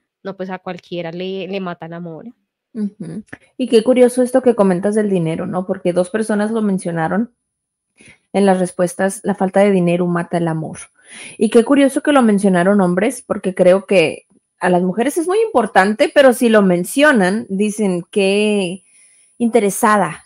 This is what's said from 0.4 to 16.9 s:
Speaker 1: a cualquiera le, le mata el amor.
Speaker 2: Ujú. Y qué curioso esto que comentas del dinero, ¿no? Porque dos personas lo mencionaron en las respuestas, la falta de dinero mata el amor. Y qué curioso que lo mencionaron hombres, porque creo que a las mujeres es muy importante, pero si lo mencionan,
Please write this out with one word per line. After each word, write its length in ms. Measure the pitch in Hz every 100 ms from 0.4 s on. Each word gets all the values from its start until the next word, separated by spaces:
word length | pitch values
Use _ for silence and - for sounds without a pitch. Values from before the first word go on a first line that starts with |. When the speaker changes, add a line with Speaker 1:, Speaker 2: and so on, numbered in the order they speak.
| 185
Speaker 1:
a 80 | 185
cualquiera 520 | 190 175 - 175 165
le, 360 | 170 185 190 180
le 120 | 196
mata 260 | 180 170 165
el 80 |
amor. 320 | 170 175 156 233 - _ _ _
Speaker 2:
Ujú. 500 | 226 202 202 170 180 - - _ -
Y 100 | 247
qué 140 | 226
curioso 400 | 226 254 247 247
esto 180 | 247 262
que 120 | 254
comentas 400 | 220 196 175 202
del 160 | 214 214
dinero, 360 | 190 160 170 180
¿no? 200 | 180 190
Porque 260 | 185 180
dos 180 | 175 180
personas 400 | 220 220 208 208
lo 120 | 226
mencionaron 720 | 214 190 180 170 160 185 240 _ _ _ _ _ _ _ _ _ _
en 140 | 190 196
las 120 | 185
respuestas, 640 | 180 - 175 - 190 -
la 100 | 208
falta 260 | 190 190 190
de 100 | 202
dinero 360 | 190 170 175 175
mata 320 | 175 170 175
el 100 | 165
amor. 300 | 160 151 - - _ _ - - -
Y 120 | 220
qué 140 | 233
curioso 380 | 226 285 269 285
que 100 | 302
lo 100 | 285
mencionaron 580 | 226 202 202 180 180 208
hombres, 420 | 180 180 226 262 -
porque 280 | 208 196
creo 320 | 185 180 190 190
que 400 | 190 156 - _ _ _ -
a 80 | -
las 120 | 180
mujeres 340 | 185 180 247 349
es 80 | 330
muy 120 | 415
importante, 680 | 453 269 220 196 190 214 311
pero 180 | 294 269
si 160 | 233 240
lo 140 | 214
mencionan, 840 | 196 175 180